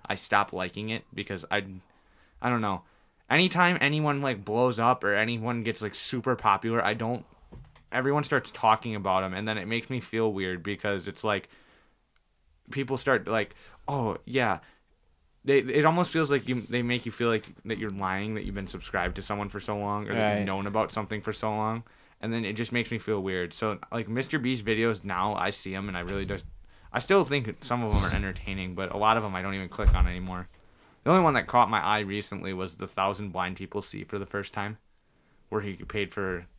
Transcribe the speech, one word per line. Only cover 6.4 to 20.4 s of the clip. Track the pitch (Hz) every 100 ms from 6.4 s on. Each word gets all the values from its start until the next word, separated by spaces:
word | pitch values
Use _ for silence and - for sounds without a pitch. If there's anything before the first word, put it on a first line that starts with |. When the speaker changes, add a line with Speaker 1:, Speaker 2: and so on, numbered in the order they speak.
| 110 98 113 113
Speaker 1:
I | 98
don't, | 113 113 123 - - - - - - _
everyone | 123 131 147
starts | 147 139 -
talking | - 113 110 120
about | 107 95 92
'em, | 95
and | 92 107
then | 107
it | 95
makes | 117 -
me | 131
feel | - 113 113
weird | 98 92 90
because | 82 98 104 98 87
it's | -
like, | 110 98 - - _ _ _ _ _ _ _ _ _ _ -
people | 139 131 131
start, | - 120 90
like, | 110 104 - - - -
"Oh, | 143 113 -
yeah." | - 131 117 87 - _ _ _ _ _ _ _ 131
They, | 139
it | 123 143
almost | 220 170 170
feels | 165 151
like | 139 120
you, | 123 104
they | 120
make | 120 123
you | 117
feel | - 117
like | 110 - - 92
that | 98
you're | 107
lying, | 98 95 95 107
that | 107
you've | 98
been | 98 95
subscribed | 90 - 95 90 90
to |
someone | 92 101 101
for | 101
so | 104 104
long, | 101 104 101
or |
that | 113 107
Speaker 2:
Right. |
Speaker 1:
you've | 104